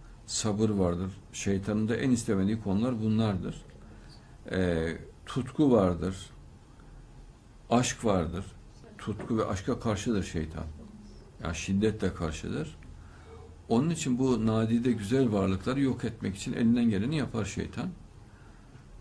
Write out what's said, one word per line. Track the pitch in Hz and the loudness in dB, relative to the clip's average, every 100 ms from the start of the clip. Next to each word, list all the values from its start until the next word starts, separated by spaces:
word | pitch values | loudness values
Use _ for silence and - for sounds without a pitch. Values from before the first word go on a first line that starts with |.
| - - - | -20 -20 -8
sabır | - 110 104 110 | -4 -2 2 2
vardır. | 101 90 87 95 98 - | 4 2 2 -2 -8 -16
Şeytanın | - 101 98 98 107 110 | -6 0 0 0 0 0
da | 120 | 0
en | 135 | 2
istemediği | 120 110 98 95 113 | 2 2 2 2 0
konular | 104 98 123 117 | 0 0 2 0
bunlardır. | 110 110 110 92 92 - - - - - - - - - - | 2 2 2 0 -4 -8 -12 -20 -20 -20 -20 -20 -20 -18 -4
E, | 92 90 82 82 80 - - - | 0 2 2 0 -4 -10 -18 -8
tutku | 135 127 - 147 | -4 -4 2 6
vardır, | 117 92 85 90 95 - - - - - - - - - - - - - - - | 8 6 2 -2 -6 -12 -18 -20 -20 -20 -20 -20 -20 -20 -20 -20 -20 -20 -20 2
aşk | 117 123 - | 2 2 0
vardır. | 117 95 80 87 104 - - - - - | 2 2 2 -4 -8 -14 -20 -20 -20 -12
Tutku | - 101 95 113 | -8 -6 -2 0
ve | - | 0
aşka | 98 - 113 | -2 -2 -4
karşıdır | 117 101 123 104 | -2 -2 0 0
şeytan. | 87 82 78 78 78 - - - - - - - | 0 -4 -6 -6 -10 -10 -16 -18 -18 -18 -20 -10
Yani | 82 82 | -6 -6
şiddetle | - 98 107 107 95 | 0 2 2 2 -2
karşıdır. | - 82 78 - 135 156 - - - - - - - - - - | -2 -4 -4 -6 -6 -6 -10 -18 -18 -18 -20 -20 -18 -18 -20 0
Onun | 120 160 | 2 2
için | 165 139 123 | 0 0 2
bu | 131 117 110 | 4 4 4
nadide | 110 110 117 127 | 4 4 4 4
güzel | 107 101 131 127 | 0 2 4 4
varlıkları | 104 95 95 - 131 | 4 2 2 0 0
yok | 135 117 | 2 0
etmek | 117 - 104 95 | -4 -4 -6 -4
için | - | -6
elinden | - 117 120 117 | 2 4 6 4
geleni | 98 113 156 | 4 2 0
yapar | 120 113 | -2 -2
şeytan. | 98 - 80 - 175 175 - - - - - - - - - - | -4 -4 -6 -4 -6 -6 -16 -20 -20 -20 -20 -20 -20 -20 -20 -20